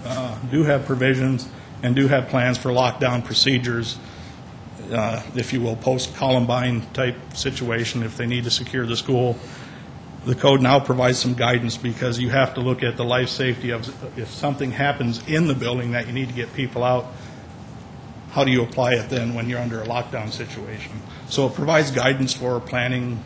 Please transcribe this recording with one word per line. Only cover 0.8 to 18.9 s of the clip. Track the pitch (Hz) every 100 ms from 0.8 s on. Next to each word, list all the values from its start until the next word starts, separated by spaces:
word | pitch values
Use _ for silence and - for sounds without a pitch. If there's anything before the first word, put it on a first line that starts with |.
| 127
provisions | 131 127 127 131 127 - - - -
and | 123 123
do | 135
have | 135 127
plans | 131 123 123
for | 127
lockdown | 123 127 120 131 123
procedures, | 120 110 139 131 123 120 117 - - - - - - - - - -
uh, | 113 107 113 110 127
if | 117
you | 131
will, | 117 113
post-Columbine | 131 131 127 - 135 127 120 123 123 120 104
type | - 127 120 -
situation | - 135 131 123 113 113 123
if | 113 107
they | 120
need | 123
to | 120
secure | - 123 131 117
the | 117
school. | - 127 123 117 - - - - - - - - -
The | 131
code | 143 139
now | 127 139
provides | 131 127 127 127
some | 127 120
guidance | 120 123 117 113
because | 123 110 127 117
you | 127
have | 135 131 -
to |
look | 123 127
at | 123 117
the | 120
life | 123 123
safety | - 131 117 123
of, | 117 113 - 123 -
if | 110
something | - 147 135 135
happens | 117 143 139 120 113 -
in | 156 170
the | 131
building | 117 123 120
that | 120 117
you |
need | 123 127
to | 120
get | 117
people | - 131 123
out, | 123 127 117 - - - - - - - - - - - -
how | -
do | 135
you | 127
apply | 117 - 123